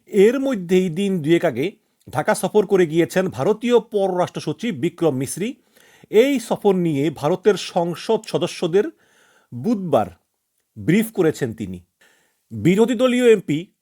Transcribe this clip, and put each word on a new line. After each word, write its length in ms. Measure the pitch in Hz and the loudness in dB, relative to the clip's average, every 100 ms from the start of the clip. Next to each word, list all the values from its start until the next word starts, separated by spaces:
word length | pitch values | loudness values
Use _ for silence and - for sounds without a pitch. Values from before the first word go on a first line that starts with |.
| - | -2
এর 340 | 208 208 269 | 4 4 4
মধ্যেই 480 | 269 233 175 185 185 | -2 -4 0 2 2
দিন 340 | 156 202 185 | -2 -2 -2
দুয়েক 220 | 143 170 | 2 2
আগে 380 | 170 117 170 - _ _ - | 2 -2 -6 -8 _ _ -8
ঢাকা 240 | 170 151 | -4 -2
সফর 320 | 214 185 214 190 | -2 0 0 2
করে 200 | 190 170 | 2 2
গিয়েছেন 420 | 165 165 185 185 | 2 0 0 -2
ভারতীয় 520 | - 156 214 240 240 | -2 -2 -2 2 0
পররাষ্ট্র 600 | - 208 190 180 175 165 | 0 -2 -2 -2 -4 -4
সচিব 340 | - 147 240 | -8 -6 -6
বিক্রম 400 | 143 165 - 156 | -4 -6 -2 -2
মিশ্রি। 400 | 131 135 - 220 - _ _ _ _ _ | 0 -4 -6 -8 -8 _ _ _ _ _
এই 300 | 208 269 269 | 2 4 0
সফর 340 | - - 208 | -2 0 2
নিয়ে 360 | 185 170 139 156 | 2 0 0 -2
ভারতের 440 | 135 147 185 214 | -2 -2 2 2
সংসদ 640 | 190 - 180 170 160 - 220 - | 0 -2 -4 -4 -4 -4 -4 -2
সদস্যদের 580 | 151 175 - 175 185 302 - _ _ _ _ _ | -4 -4 -4 -2 0 -2 -8 _ _ _ _ _
বুধবার 520 | 120 156 220 180 131 95 90 _ _ _ _ _ 113 | -8 -4 -4 0 -2 -2 -8 _ _ _ _ _ -6
ব্রিফ 340 | 98 196 226 | 0 0 0
করেছেন 420 | - 165 - 123 | 0 0 0 -6
তিনি। 260 | 104 95 90 - _ _ _ _ _ _ | -6 -10 -12 -16 _ _ _ _ _ _
বিরোধী 440 | 113 123 196 233 | -2 2 2 2
দলীয় 380 | 233 254 247 247 | 2 0 4 4
এমপি 340 | 214 - 151 - _ | 4 2 -4 -6 _